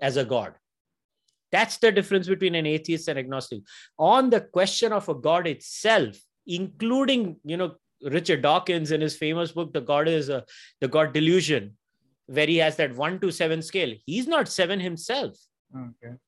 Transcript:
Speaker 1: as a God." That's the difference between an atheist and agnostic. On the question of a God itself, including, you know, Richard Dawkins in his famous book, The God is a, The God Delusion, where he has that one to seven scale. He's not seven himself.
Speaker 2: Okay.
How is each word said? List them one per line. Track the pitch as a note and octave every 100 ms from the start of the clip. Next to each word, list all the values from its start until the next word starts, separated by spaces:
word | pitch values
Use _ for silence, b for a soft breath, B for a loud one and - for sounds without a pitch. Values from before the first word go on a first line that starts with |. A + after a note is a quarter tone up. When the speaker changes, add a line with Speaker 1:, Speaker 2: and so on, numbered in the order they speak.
Speaker 1:
as | C#3 C3+
a |
God." | C3 B2 F#2 - _ _ _ _ _ _ _ _ _
That's | F3+ A3 -
the | A3+
difference | G3+ G3 G3 F3+
between | F#3+ F#3
an | E3+ D3+
atheist | D#3 D#3 D#3+ E3
and | C#3
agnostic. | B2+ C3+ - A2 B B B -
On | D#3+ B3+ C4
the | A3+
question | - F3 G3 - A3+
of | G#3 F#3+
a | C3+
God | D3+ E3+ E3+
itself, | C#3+ - - G#3+ A3 A#2 G2+ _ _ -
including, | F3 F#3+ D3 A3+ C4 C4+ B3+ G3 E3
you | D3 E3+
know, | F3+ - _ _
Richard | C#3 D#3 E3 C#3+
Dawkins | D3 E3+ F#3 E3+ D3+
in | D#3
his | D#3 -
famous | D#3 E3 E3
book, | E3+ E3
The | D3+
God | B2+ C#3+ D#3
is | D#3+ C#3
a, | C3+ B B B _
The | C3+
God | D#3 D3+
Delusion, | D3+ D#3+ F3+ D#3 C3+ G2+ G#2+ _ _ _ _ -
where | C3 D3+
he | E3
has | D#3 D#3
that | D3 B2
one | D3+ F#3
to | F#3+
seven | - D#3+ D#3+
scale. | D#3+ F#3+ C#3+ G#2+ -
He's | F#3+ B3+
not | D#4+ A3+
seven | - F3 G3
himself. | F3+ E3 - C4 E3+ - _ _ _ C3
Speaker 2:
Okay. | B2 A#2 A#2+ B2+